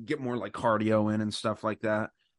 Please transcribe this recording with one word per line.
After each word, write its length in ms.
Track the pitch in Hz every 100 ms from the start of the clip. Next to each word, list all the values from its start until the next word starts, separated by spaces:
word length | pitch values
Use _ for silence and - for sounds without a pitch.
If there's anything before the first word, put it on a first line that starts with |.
get 160 | 110 147
more, 160 | 127 120
like, 160 | 101
cardio 600 | - 117 107 110 110 107
in 80 | 107
and 140 | 107
stuff 300 | - 113 104
like 160 | 110 101
that. 300 | 110 107 110 _ _